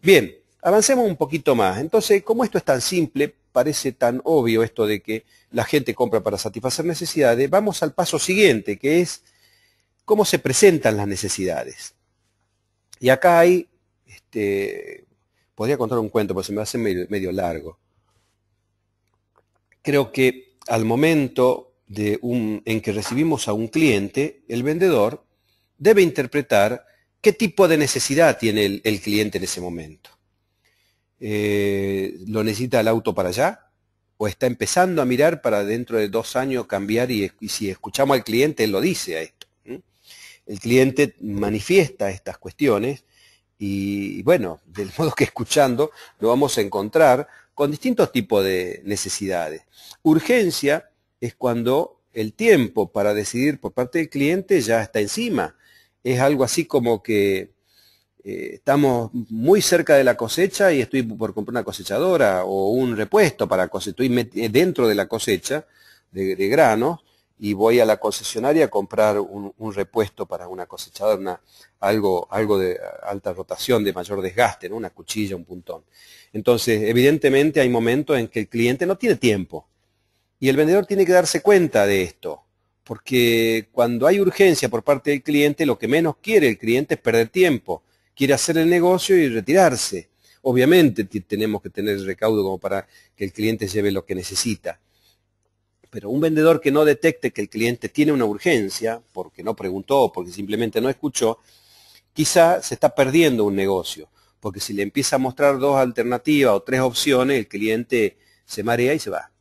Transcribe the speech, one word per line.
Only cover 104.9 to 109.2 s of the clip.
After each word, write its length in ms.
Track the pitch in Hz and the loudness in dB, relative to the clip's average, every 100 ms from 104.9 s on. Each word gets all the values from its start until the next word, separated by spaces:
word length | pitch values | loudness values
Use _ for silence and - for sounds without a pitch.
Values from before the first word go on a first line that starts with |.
| 139 131 135 | -4 -2 0
a 20 | |
mostrar 400 | 131 - 143 135 | -2 0 0 2
dos 180 | 139 135 | 2 2
alternativas 760 | 131 120 120 123 - 147 131 | 2 0 -4 -2 0 4 4
o 100 | 101 | 2
tres 180 | - 131 | 0 0
opciones, 560 | 131 120 - 127 131 139 | 0 0 0 2 2 0
el 100 | 104 | -2
cliente 720 | 101 107 110 120 123 104 _ _ _ | -4 -2 -2 0 0 0 _ _ _
se 200 | _ - | _ -8
marea 300 | 107 117 123 151 | -2 0 0 -2
y 40 | |
se 120 | 107 | -4
va. 200 | 80 | -10